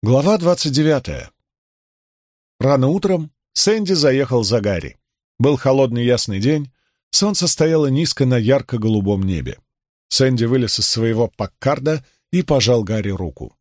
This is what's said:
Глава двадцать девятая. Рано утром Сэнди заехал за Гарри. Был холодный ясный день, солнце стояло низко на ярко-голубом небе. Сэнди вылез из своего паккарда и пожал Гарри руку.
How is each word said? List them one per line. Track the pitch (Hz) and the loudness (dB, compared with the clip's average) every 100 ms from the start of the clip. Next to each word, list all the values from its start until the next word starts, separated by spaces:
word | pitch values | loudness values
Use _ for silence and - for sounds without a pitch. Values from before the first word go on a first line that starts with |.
Глава | 107 131 151 214 | 2 2 2 2
двадцать | 170 180 156 | 0 0 0
девятая. | 139 156 147 120 69 57 _ _ _ _ _ _ _ _ _ _ _ _ _ | 0 2 0 -2 -12 -12 _ _ _ _ _ _ _ _ _ _ _ _ _
Рано | 131 139 131 | 0 2 2
утром | 185 196 185 156 _ _ | 2 2 0 -2 _ _
Сэнди | - - 220 196 | -2 0 0 0
заехал | 180 147 135 131 127 101 | 2 2 2 0 0 0
за | 113 | 0
Гарри. | 104 92 73 - _ _ _ _ | 0 -4 -6 -16 _ _ _ _
Был | 127 143 | 0 2
холодный | 139 135 135 120 120 | 2 2 2 0 0
ясный | 120 - 98 | 0 -2 -2
день, | 113 156 139 _ _ _ _ | 0 0 -4 _ _ _ _
солнце | - 202 202 175 | -2 0 0 -2
стояло | - 160 160 143 | 0 2 2 2
низко | 135 160 - 131 | 0 -2 0 0
на | 123 | 2
ярко-голубом | 110 135 - 120 110 107 98 101 | 2 0 0 -4 0 0 0 0
небе. | 95 87 62 - _ _ _ _ _ | -2 -4 -6 -12 _ _ _ _ _
Сэнди | - 135 123 117 | 0 2 2 0
вылез | 131 113 - | 0 0 -2
из | 110 | -2
своего | - 113 113 117 | -2 -2 0 -2
паккарда | _ 104 _ 135 143 139 156 - _ _ | _ -10 _ -4 -2 -2 -4 -8 _ _
и | 175 | -4
пожал | - 139 113 120 98 | 0 0 2 0 0
Гарри | 110 98 | -4 -4
руку. | 95 87 69 62 _ | -6 -8 -10 -18 _